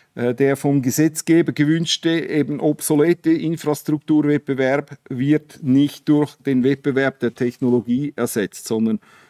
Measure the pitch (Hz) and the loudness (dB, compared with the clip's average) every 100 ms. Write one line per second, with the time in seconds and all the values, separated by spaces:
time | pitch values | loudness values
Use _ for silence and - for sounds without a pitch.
0 | _ - 120 120 139 139 143 143 123 151 | _ -6 -4 0 0 0 0 0 0 0
1 | 156 156 - 165 156 151 147 165 160 - | 0 0 0 2 2 0 0 0 -2 -4
2 | 165 165 - 151 139 147 151 147 - 147 | -2 -2 -2 -2 -2 -2 -2 -2 0 2
3 | 165 165 160 160 156 156 147 147 - 151 | 2 2 0 0 0 -4 -4 -4 -2 -4
4 | - 151 147 143 - 131 131 143 143 143 | 0 2 2 0 -2 -2 0 0 -4 -12
5 | - 127 139 151 - - 135 139 143 - | -10 -2 0 0 -2 -6 2 4 2 0
6 | - 147 143 - 139 131 131 135 147 131 | 0 2 0 -4 -2 0 2 0 -2 0
7 | 135 - 117 - 123 - 127 123 113 123 | 0 -2 -4 -2 -6 -2 0 0 0 -2
8 | 143 - 120 110 95 - - 110 110 107 | -4 -4 -4 -2 -4 -6 -6 -2 0 -2
9 | _ - | _ -20